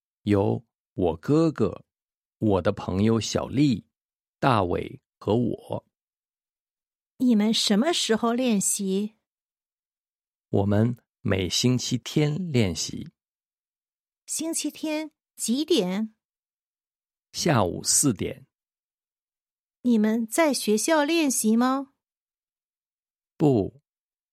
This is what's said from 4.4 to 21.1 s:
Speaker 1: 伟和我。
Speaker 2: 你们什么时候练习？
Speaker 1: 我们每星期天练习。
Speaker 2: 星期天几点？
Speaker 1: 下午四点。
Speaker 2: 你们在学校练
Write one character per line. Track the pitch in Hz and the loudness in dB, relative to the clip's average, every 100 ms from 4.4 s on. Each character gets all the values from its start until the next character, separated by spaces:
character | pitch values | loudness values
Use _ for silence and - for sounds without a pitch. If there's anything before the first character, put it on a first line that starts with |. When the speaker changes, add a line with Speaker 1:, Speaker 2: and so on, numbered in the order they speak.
| 143 113 | 2 2
Speaker 1:
伟 | 90 87 - - _ _ | 0 -2 -6 -14 _ _
和 | - 110 | -2 0
我。 | 117 - - 110 - _ _ _ _ _ _ _ _ _ _ _ _ _ | 0 -6 -8 -12 -12 _ _ _ _ _ _ _ _ _ _ _ _ _
Speaker 2:
你 | 254 | 2
们 | 214 214 | 4 4
什 | 226 - 202 | 0 2 2
么 | 302 | 2
时 | 339 - 220 | 0 0 0
候 | 233 | 0
练 | 240 262 202 | 0 0 0
习？ | - - 190 190 214 - _ _ _ _ _ _ _ _ _ _ _ _ _ | 0 -2 -2 -2 -4 -10 _ _ _ _ _ _ _ _ _ _ _ _ _
Speaker 1:
我 | 104 98 | 0 2
们 | 101 117 120 _ _ | 2 0 -2 _ _
每 | - 95 90 | -4 -2 -2
星 | - 123 123 | 0 0 0
期 | - 123 | -2 -6
天 | - - 151 151 180 | -4 -2 0 -2 -2
练 | 127 98 80 | 0 0 -2
习。 | - - - _ _ _ _ _ _ _ _ _ _ _ - | -8 -10 -16 _ _ _ _ _ _ _ _ _ _ _ -12
Speaker 2:
星 | - 320 | -8 -6
期 | 330 294 | -4 -6
天 | - 311 302 311 _ _ - | -6 -6 -6 -6 _ _ -10
几 | - 254 | -4 -2
点？ | 311 320 180 190 220 - _ _ _ _ _ _ _ _ _ _ _ | 2 0 0 -4 -6 -10 _ _ _ _ _ _ _ _ _ _ _
Speaker 1:
下 | - 185 127 | -4 0 2
午 | 90 92 | 0 -2
四 | - - 147 | -2 0 0
点。 | 98 85 - - _ _ _ _ _ _ _ _ _ _ _ _ _ 247 | 0 -6 -8 -20 _ _ _ _ _ _ _ _ _ _ _ _ _ 0
Speaker 2:
你 | 226 | 2
们 | 214 233 226 | 2 0 -2
在 | - 320 | 0 2
学 | 247 - 214 | 0 0 0
校 | 269 320 | 2 2
练 | 285 | 2